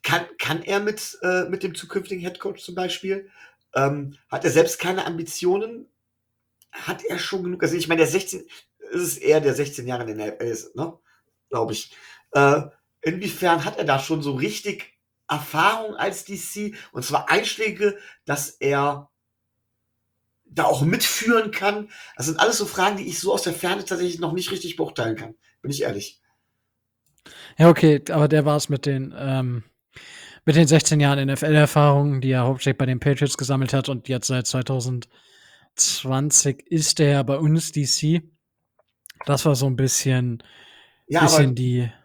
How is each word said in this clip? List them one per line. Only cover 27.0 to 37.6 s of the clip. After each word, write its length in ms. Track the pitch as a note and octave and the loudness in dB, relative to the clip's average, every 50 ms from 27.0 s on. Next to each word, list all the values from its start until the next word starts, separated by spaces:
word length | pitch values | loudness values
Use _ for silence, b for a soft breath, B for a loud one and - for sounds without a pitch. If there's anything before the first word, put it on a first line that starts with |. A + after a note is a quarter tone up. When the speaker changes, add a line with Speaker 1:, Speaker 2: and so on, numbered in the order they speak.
| _ _ _ _ _ B B B B B B - | _ _ _ _ _ B B B B B B 8
Speaker 2:
Ja, 100 | D#3+ E3+ | 8 8
okay, 340 | D#3+ - - D#3 D3+ C#3 - - | 8 8 6 6 6 4 0 -2
aber 180 | C#3 D3 D3+ | 2 2 4
der 180 | C#3+ D#3 D3+ C#3 | 4 4 4 4
war's 220 | D3+ D3 D3+ - | 2 0 0 0
mit 200 | - C#3+ C3+ - | -2 -4 -2 -2
den, 260 | C#3+ C#3 C3 C3+ - - | -2 -2 -2 -4 -8 -10
ähm, 480 | - C3+ C3+ C3+ C3 C3 B2 B2 A#2 A2 _ _ _ _ _ B B B B B B B B B B B | -8 -4 -2 -2 -2 -2 -2 -4 -6 -8 _ _ _ _ _ B B B B B B B B B B B
mit 100 | - C#3+ | 4 6
den 120 | E3 E3 | 6 8
sechzehn 320 | C3 D#3+ D#3+ - - D#3 D3 | 8 6 6 6 4 4 4
Jahren 200 | D3 C#3 C#3 C#3 | 6 4 4 2
N-F-L-Erfahrung, 1000 | C3+ C3+ C3+ C3+ D3 D#3 D3+ D3+ D3+ D3 - D3+ D3 D3 C#3+ C#3+ C#3+ D3 C#3 C3 | 0 0 -2 0 2 4 6 6 6 6 6 6 6 6 6 6 4 2 0 0
die 120 | B2 C3 | 0 2
er 160 | C3 B2+ A#2+ | 2 4 2
hauptsächlich 320 | B2+ C3+ B2+ - C#3 C3 - | 2 0 0 0 -2 0 2
bei 80 | C3+ | 0
den 120 | B2 C3 A#2+ | 0 0 0
Patriots 380 | - C#3+ C#3+ - D3 C#3 - | 2 0 2 2 0 -2 0
gesammelt 360 | - C3+ A#2+ C#3 C3+ C3+ A#2+ - | -4 -2 0 0 0 0 0 0
hat 160 | C3+ B2 - | 0 0 -2
und 200 | C3+ A#2+ - - | -6 -6 -4 -4
jetzt 160 | C3 A#2+ - | -4 -4 -2
seit 220 | - C3+ B2+ A#2 | -2 -2 -2 -2
zweitausendzwanzig 2250 | - - C3 B2 - C3+ B2+ A#2 B2+ B2 B2 A2+ _ _ _ _ _ _ _ _ - _ _ _ _ _ - - - - - - C3 C3 C3+ C#3+ D3+ - - - C#3+ B2+ - _ | -2 -2 -2 -2 -2 -2 -2 -2 -2 -4 -6 -8 _ _ _ _ _ _ _ _ -20 _ _ _ _ _ -2 0 0 0 -4 -2 -2 0 0 0 2 2 2 2 2 -4 -4 _
ist 340 | _ E3+ D#3+ D3+ - - - | _ -2 0 0 0 2 2
er 120 | D#3 C#3+ | 4 4
ja 100 | C#3+ C#3 | 4 2
bei 160 | C3 A2+ C#3 | 2 0 0
uns 340 | C#3+ D#3+ D3+ D#3 E3 | 0 2 2 2 2